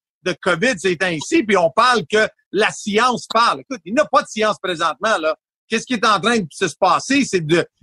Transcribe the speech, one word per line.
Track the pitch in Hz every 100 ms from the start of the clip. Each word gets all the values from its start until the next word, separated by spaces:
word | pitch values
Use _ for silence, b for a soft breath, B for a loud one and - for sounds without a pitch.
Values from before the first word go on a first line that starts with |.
| _ _
de | 185 -
covid | 190 165 247 214
ces | 190 175
temps-ci, | 185 156 - 330
puis | 220 190
on | 165
parle | 220 247 240 160
que | 214 214 _ _
la | 185 208
science | - 208 208 254 226 -
parle. | 220 233 143
Écoute, | - 247
il | 175
n'y | 254
a | 294
pas | 294
de | -
science | 214 214 -
présentement, | 185 165 165 151 214 190
là. | 156 - _ _ -
Qu'est-ce | 220 -
qui |
est | 240 226
en | 196
train | 202 233
de | 160
se | - 185 -
passer ? | 185 151 - 277
C'est | 240 185 151
de, | 170 - _